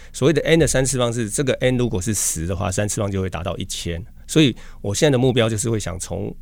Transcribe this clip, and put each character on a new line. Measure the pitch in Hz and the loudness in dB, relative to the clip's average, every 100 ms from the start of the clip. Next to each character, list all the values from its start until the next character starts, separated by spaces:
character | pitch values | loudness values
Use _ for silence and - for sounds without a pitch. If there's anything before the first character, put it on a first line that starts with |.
| - | -12
所 | - 135 | 0 2
谓 | |
的 | 147 | 2
N | - 165 | 4 4
的 | 135 | 4
三 | 127 | 2
次 | 131 131 | 0 0
方 | 120 | 0
是， | 117 107 | 0 -2
这 | - | -2
个 | 131 | 0
N | 113 127 127 | 2 2 2
如 | 120 | 0
果 | 110 | 0
是 | 113 | -2
十 | 104 - - 85 | -2 -2 -2 -4
的 | 90 | -2
话， | 92 | -2
三 | 95 104 | -2 -2
次 | - | -2
方 | 101 | -2
就 | 98 | -2
会 | 92 | -2
达 | 85 | -4
到 | 87 85 | -6 -6
一 | |
千。 | 95 - 85 82 - - - | -6 -6 -6 -6 -8 -14 0
所 | 156 | 4
以 | 143 - - - | 4 2 -10 -10
我 | 101 | -4
现 | 101 151 | 2 4
在 | |
的 | 127 | 4
目 | 131 | 4
标 | 120 113 | 4 2
就 | 107 | 2
是 | 113 | 0
会 | 110 | -2
想 | 87 87 | -4 -8
从 | - 92 107 - | -6 -6 -6 -8